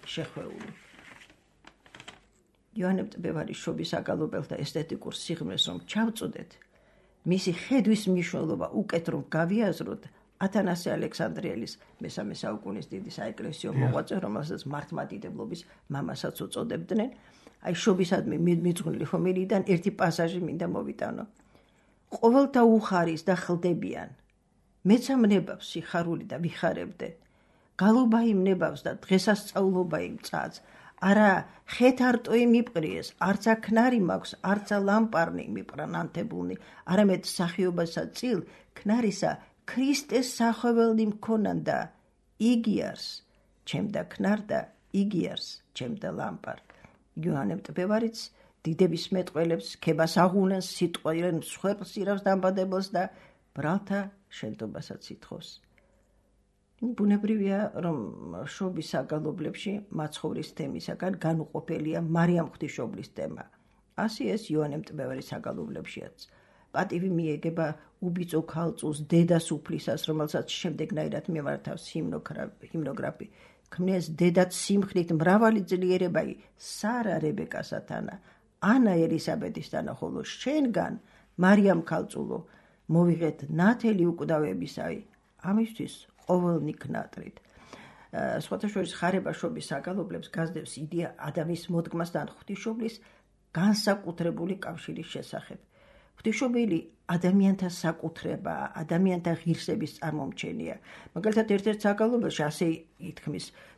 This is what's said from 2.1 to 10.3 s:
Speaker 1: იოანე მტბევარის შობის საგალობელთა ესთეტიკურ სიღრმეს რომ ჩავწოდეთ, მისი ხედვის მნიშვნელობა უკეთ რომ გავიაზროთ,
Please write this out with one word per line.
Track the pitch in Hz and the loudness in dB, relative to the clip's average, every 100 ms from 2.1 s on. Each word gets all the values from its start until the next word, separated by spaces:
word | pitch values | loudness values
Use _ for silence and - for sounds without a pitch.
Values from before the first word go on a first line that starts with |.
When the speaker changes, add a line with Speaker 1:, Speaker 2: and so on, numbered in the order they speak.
| - _ _ _ _ _ | -20 _ _ _ _ _
Speaker 1:
იოანე | - 180 190 | -4 0 0
მტბევარის | - - 175 156 - - | -2 -6 -4 -4 -6 -6
შობის | 165 156 160 | -6 -4 -4
საგალობელთა | - - - 156 - 143 - | -2 -2 -2 -2 -4 -6 -6
ესთეტიკურ | 147 156 151 - - | -4 -6 -6 -8 -8
სიღრმეს | - - 165 - - - | -10 -6 -6 -4 -2 -2
რომ | 90 | -2
ჩავწოდეთ, | - 214 226 226 - - - - _ _ _ _ _ _ 165 | -4 0 0 -2 -8 -8 -14 -20 _ _ _ _ _ _ 0
მისი | 185 190 | 2 2
ხედვის | 170 - 269 202 214 | -2 2 4 6 4
მნიშვნელობა | 190 180 175 180 160 185 - | 4 2 0 -2 -2 -2 -2
უკეთ | 214 - 170 165 | -2 0 -2 -2
რომ | 147 139 | -4 -2
გავიაზროთ, | 160 170 208 202 151 - - - - _ | 0 2 2 2 0 -6 -8 -12 -20 _